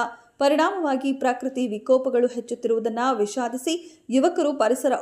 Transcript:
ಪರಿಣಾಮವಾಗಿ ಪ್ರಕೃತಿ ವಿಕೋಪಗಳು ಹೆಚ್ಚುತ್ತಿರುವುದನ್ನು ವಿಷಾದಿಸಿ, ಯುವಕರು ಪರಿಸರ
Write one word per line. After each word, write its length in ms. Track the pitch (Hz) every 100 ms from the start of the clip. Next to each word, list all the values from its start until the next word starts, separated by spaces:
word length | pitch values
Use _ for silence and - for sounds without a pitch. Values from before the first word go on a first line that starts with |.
| 233 - _ _
ಪರಿಣಾಮವಾಗಿ 760 | 277 302 330 403 311 262 277
ಪ್ರಕೃತಿ 540 | 269 254 254 262 262 247
ವಿಕೋಪಗಳು 600 | 214 - 262 262 240 247
ಹೆಚ್ಚುತ್ತಿರುವುದನ್ನು 880 | 240 226 240 226 226 220 226 254 233
ವಿಷಾದಿಸಿ, 880 | 208 262 240 254 - 339 - - -
ಯುವಕರು 440 | 254 330 349 285
ಪರಿಸರ 400 | 285 220 262 285 220